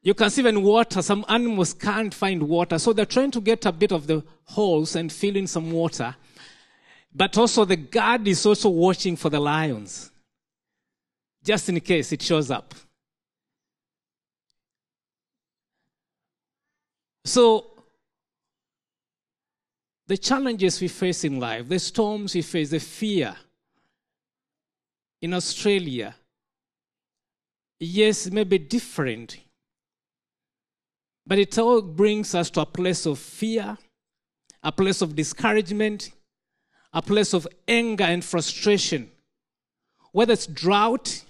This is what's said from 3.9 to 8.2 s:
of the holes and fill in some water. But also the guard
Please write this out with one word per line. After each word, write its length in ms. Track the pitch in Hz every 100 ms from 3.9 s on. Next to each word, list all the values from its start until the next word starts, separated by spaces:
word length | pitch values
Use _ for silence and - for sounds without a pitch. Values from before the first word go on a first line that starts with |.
of 120 | 175 147
the 160 | 156 151 _
holes 540 | _ - 202 156 156 165
and 120 | 165
fill 280 | - 202 196
in 100 | 185
some 240 | 170 165
water. 420 | 165 165 - 120 131 _ - - - _ _ _ - _ -
But 220 | - 214
also 260 | 233 -
the 140 | 196 180
guard 500 | 131 226 214 240